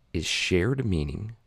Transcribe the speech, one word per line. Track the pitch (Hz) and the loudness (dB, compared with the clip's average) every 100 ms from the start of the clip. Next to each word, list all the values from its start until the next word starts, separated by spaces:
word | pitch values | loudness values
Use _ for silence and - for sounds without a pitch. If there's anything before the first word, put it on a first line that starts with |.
| _ | _
is | 85 78 | -4 -2
shared | - - 92 92 135 | -2 2 2 2 2
meaning | 123 90 73 80 104 113 | 0 0 0 -4 -8 -12